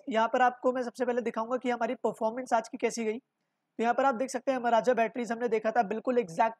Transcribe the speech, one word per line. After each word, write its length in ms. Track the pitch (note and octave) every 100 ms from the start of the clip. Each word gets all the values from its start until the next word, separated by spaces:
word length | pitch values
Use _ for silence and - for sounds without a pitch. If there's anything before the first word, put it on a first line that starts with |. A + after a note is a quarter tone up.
| -
यहाँ 180 | A3 A3+
पर 140 | B3+
आपको 320 | B3 B3 B3+
मैं 100 | B3+
सबसे 220 | A#3+ -
पहले 160 | B3 A#3+
दिखाऊंगा 360 | A3+ A3+ A#3 B3+
कि 120 | B3
हमारी 260 | A#3 A3+
performance 580 | B3+ A3 - A3 B3 B3+
आज 160 | A#3 A3+
की 80 | -
कैसी 280 | A#3 A#3
गई। 120 | A3 A#3
तो 640 | - _ _ _ _ -
यहाँ 100 | A#3
पर 120 | A#3
आप 100 | C#4
देख 140 | A3 C4
सकते 220 | A#3+ C#4
हैं 80 | C4
महाराजा 340 | A#3+ A3+ A3
batteries 380 | A3+ A3+ B3+ A3
हमने 160 | A3+ A#3+
देखा 240 | A3 A3+
था 120 | A#3+
बिल्कुल 340 | G3 A3 C4 A#3+
exact 400 | F#3 E3 A3+